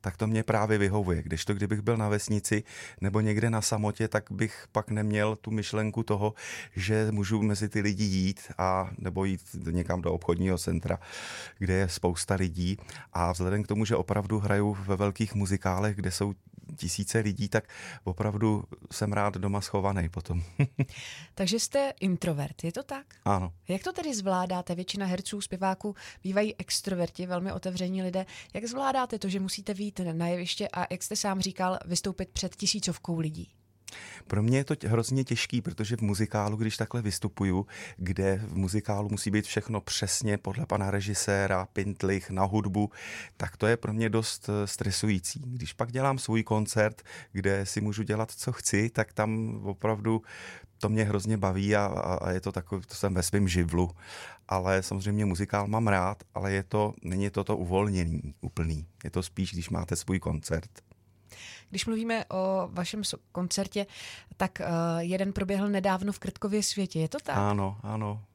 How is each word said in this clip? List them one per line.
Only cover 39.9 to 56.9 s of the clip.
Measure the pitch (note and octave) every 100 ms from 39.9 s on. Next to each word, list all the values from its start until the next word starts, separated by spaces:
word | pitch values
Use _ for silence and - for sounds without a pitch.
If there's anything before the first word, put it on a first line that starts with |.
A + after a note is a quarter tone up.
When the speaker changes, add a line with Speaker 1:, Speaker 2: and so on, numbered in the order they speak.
| - G2+ - G#2+ G2+
Speaker 1:
podle | - G#2 -
pana | G2+ G2
režiséra, | G2+ G2+ G2+ - G2 G2 F#2+ F#2+
pintlich, | - G2 F#2+ F#2+ G2 -
na | F#2+
hudbu, | F#2+ G#2+ G2+ G2 G#2 - - - - _
tak | - -
to | G#2+
je | A#2
pro | -
mě | G#2+ A2+
dost, | A2+ A2 - -
eh, | G#2 G2+
stresující. | - G2+ F#2 G#2+ F#2+ - - B2+
Když | B2 -
pak | - A#2
dělám | B2+ C3+ C3+
svůj | - A2+
koncert, | G#2+ G#2+ G#2+ A2+ G#2+ A2 - - -
kde | G2 G2 G2 G2
si | -
můžu | G#2 G#2
dělat, | G#2+ G#2+ A2
co | - -
chci, | A#2+ - G2+ A2+
tak | - A2
tam | - G#2+ A2 A2+ G#2+
opravdu | G2+ G2 G#2+ G#2+ A2 A2 - - - - - _
to | G#2
mě | A2
hrozně | G#2 G2+ G#2 A2
baví | F#2+ F#2 G2+ G#2
a, | G2+
a, | - - F#2
a | F2+
je | F#2
to | G2
takový, | F#2 F2 F#2+ -
to | -
jsem | G2+
ve | F#2
svém | E2+ G#2 F#2+
živlu. | F2 E2+ E2+ F2 - - - - - -
Ale | F#2+ F2+ F#2+
samozřejmě | F#2 G2 G2 G#2 G#2
muzikál | F2 G2 G2+ G2+
mám | A2 A2
rád, | G2 F#2 G2+ -
ale | - G2
je | G2
to, | G2 G#2+ G#2